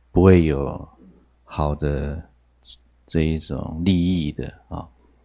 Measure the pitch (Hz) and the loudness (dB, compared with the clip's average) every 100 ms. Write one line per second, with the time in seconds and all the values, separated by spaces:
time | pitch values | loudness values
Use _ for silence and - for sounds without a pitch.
0 | _ - 92 90 82 69 67 - 80 _ | _ 4 8 8 6 0 -4 -8 -16 _
1 | - _ _ _ _ - 73 73 76 71 | -20 _ _ _ _ -6 -4 -2 -4 -4
2 | 73 76 - _ _ _ - - _ _ | -6 -10 -14 _ _ _ -20 -20 _ _
3 | _ 82 78 80 - 67 - 80 87 90 | _ -2 0 -2 -6 -10 -8 -4 2 2
4 | 87 90 73 - 60 - _ 82 78 _ | 2 0 -4 -6 -12 -14 _ -14 -14 _
5 | _ _ | _ _